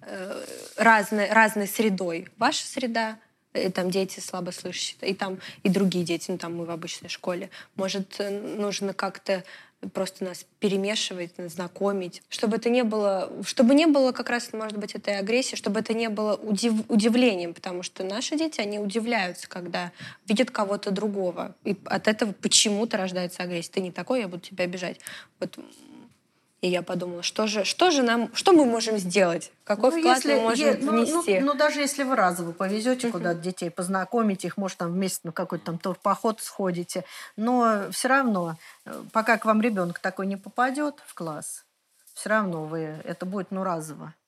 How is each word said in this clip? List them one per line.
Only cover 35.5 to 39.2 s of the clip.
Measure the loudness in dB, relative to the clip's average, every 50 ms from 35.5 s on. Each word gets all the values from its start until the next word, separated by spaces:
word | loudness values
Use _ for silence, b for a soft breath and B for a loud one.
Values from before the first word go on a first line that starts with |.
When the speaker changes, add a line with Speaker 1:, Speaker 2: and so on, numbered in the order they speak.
| -4 -6 -6 -6 -8 -4
Speaker 2:
то | -4 -6 -6
в | -2
поход | _ 0 0 2 2 -2 -2 -2
сходите, | -6 -14 -8 -4 -2 -2 -2 -2 -6 -6 -6 -8 -8 B B B B B B
но | -4 0 2 4 4 6 4 4 2 0 -4 -6
все | -4 0 2
равно, | 4 4 4 2 2 0 0 -2 -4 -8 B B B B B
э, | -14 -14 -14 -14 -2 _
пока | 0